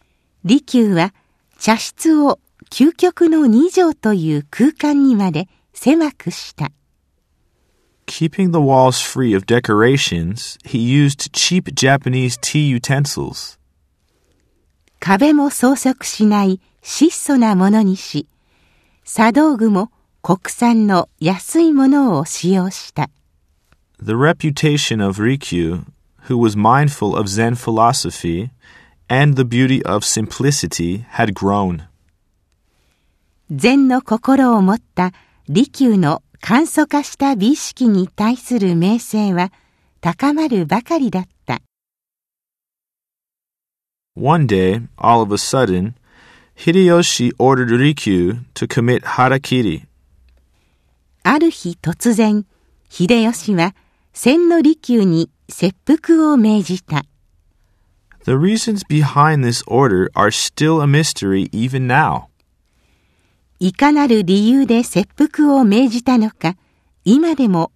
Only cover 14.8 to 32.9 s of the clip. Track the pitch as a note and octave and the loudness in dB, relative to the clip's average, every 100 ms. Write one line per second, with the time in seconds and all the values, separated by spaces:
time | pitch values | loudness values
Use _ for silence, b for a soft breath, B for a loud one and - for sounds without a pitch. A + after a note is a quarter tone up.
14.8 | _ _ F3 G3 D4 D4 C#4+ - B3 C#4 | _ _ -2 2 4 4 0 0 0 2
15.8 | C4 C4 - - G#3+ G#3 G3 F#3+ _ _ | -2 -4 -8 0 2 2 0 -2 _ _
16.8 | - - D#4+ - - C4+ A3 F#3+ F#3+ G#3+ | -14 0 0 0 -2 2 2 2 2 2
17.8 | G3+ F#3+ - - - _ _ _ _ _ | 2 -2 -6 -10 -10 _ _ _ _ _
18.8 | _ _ - - A3+ B3+ D#4 A#3+ A3+ F#3+ | _ _ -10 0 2 4 2 2 0 0
19.8 | A3 _ _ _ - F#3 - - A#3+ A3+ | -4 _ _ _ -4 -4 -4 -2 0 2
20.8 | G#3 F#3 - _ D#3 F#3+ - E4 E4 C#4+ | 2 0 -2 _ -4 -4 -4 0 2 4
21.8 | C4+ C#4+ C4 D3+ D#3+ - F3 F#3+ F#3 - | 2 2 2 0 -4 -6 -2 0 -2 -8
22.8 | - - C#3 _ _ _ _ _ _ _ | -12 -8 -8 _ _ _ _ _ _ _
23.8 | _ _ G#2 A2+ D3 F3 D#3+ C#3+ D#3 D3 | _ _ -6 0 0 0 -4 -2 -2 0
24.8 | - A2+ G2 G2+ A2+ C#3 - F2 E2 F2 | -2 -2 -2 0 -2 -2 -4 -4 -4 -6
25.8 | - _ _ _ - B2 A2+ G#2 A2 C3 | -12 _ _ _ -6 0 0 2 2 4
26.8 | D3 C#3+ G#2 F#2 G2+ G2+ A#2 A#2+ - A2 | 2 -2 -4 -4 -4 -2 -2 -4 -4 0
27.8 | A#2 - F#2+ - E2+ E2+ A#2+ - b b | 0 0 -8 -8 -6 -6 -8 -14 b b
28.8 | b b - B2+ D3 C3 B2 A#2+ C3 C3 | b b -4 0 2 0 -2 0 0 0
29.8 | - G#2 - A2 G#2+ - C#3 C#3+ E2 - | -2 -4 -4 -6 -6 -4 -2 -2 -6 -6
30.8 | E2+ G2 A#2 - A2+ F#2+ G2 G2+ F#2+ E2+ | -6 -6 -10 -4 -4 -2 -2 0 -2 -6
31.8 | F2 _ _ _ _ _ _ _ _ _ | -12 _ _ _ _ _ _ _ _ _
32.8 | _ | _